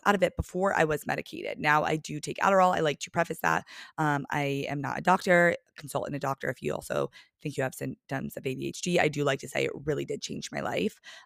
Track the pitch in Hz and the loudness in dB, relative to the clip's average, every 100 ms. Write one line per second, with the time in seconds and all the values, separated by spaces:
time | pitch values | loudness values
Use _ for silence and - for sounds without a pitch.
0 | 190 202 180 - - 180 196 - 156 151 | 2 4 2 0 -6 0 0 2 2 0
1 | - 139 - - 101 - 151 151 - 160 | -2 -4 -4 -10 -8 -4 2 2 2 -2
2 | - 151 147 - 185 196 185 180 156 147 | -4 -8 -8 0 4 6 6 4 0 -2
3 | - 170 170 165 - 160 - - - - | -4 -2 -2 0 2 0 -2 -14 -14 -2
4 | 151 143 143 147 143 139 - 143 139 - | 2 2 0 -2 0 -2 -2 -4 -4 -2
5 | 170 190 - 175 175 - - - 143 139 | 2 2 6 6 6 2 -6 -16 -6 -4
6 | - 143 135 135 139 131 147 - - - | -2 -4 -4 -4 -4 -4 -4 -4 -2 -2
7 | 135 - - _ 156 139 131 - 135 - | -2 -6 -20 _ -8 -2 -4 -4 -8 -8
8 | _ 135 139 - 135 131 139 - - - | _ -6 -6 -6 -6 -4 -6 -4 0 2
9 | 160 147 143 139 - - 135 - 143 143 | 2 2 0 0 -2 -2 -2 -2 -4 -4
10 | 139 143 - - - 143 139 123 208 - | -2 -6 -6 -8 -6 -6 -4 -2 -2 -4
11 | - - | -16 -20